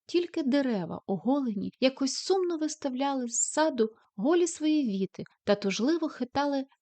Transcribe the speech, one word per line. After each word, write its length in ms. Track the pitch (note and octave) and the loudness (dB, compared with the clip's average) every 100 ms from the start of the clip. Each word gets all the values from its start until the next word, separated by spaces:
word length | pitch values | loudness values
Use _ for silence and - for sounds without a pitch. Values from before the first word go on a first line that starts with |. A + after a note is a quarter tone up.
| - | -4
тільки 320 | F4 F4 E4 | -2 -2 -2
дерева, 580 | C#4 C#4+ C4+ G#3 E3 - - | 0 2 2 0 -4 -6 -4
оголені, 680 | F#3+ A#3+ C#4+ B3+ G3 F#3+ - | -2 0 0 0 -2 -6 0
якось 340 | C4 C4+ C4+ | 0 2 -2
сумно 440 | - - F#4+ F4 E4 | -2 0 2 2 0
виставляли 680 | D#4 - C#4 B3+ C#4 C4+ A#3+ | -2 -4 -6 -2 -2 -2 -4
з 120 | - | -2
саду 500 | - D4+ D#4 B3+ A3 - _ - | -2 2 2 2 -2 -4 _ -2
голі 300 | B3 F4 F4 | 2 4 2
свої 400 | - D4+ D4+ B3 | 0 0 2 0
віти 380 | F#3+ F#3 - - _ | 0 -4 -6 -14 _
та 100 | - | 0
тужливо 540 | G3+ G3+ F#3 B3+ E4 D#4 | 2 0 0 0 0 -2
хитали 560 | - B3 C4+ C#4+ C#4 C4+ _ | -4 -4 -2 0 -2 -4 _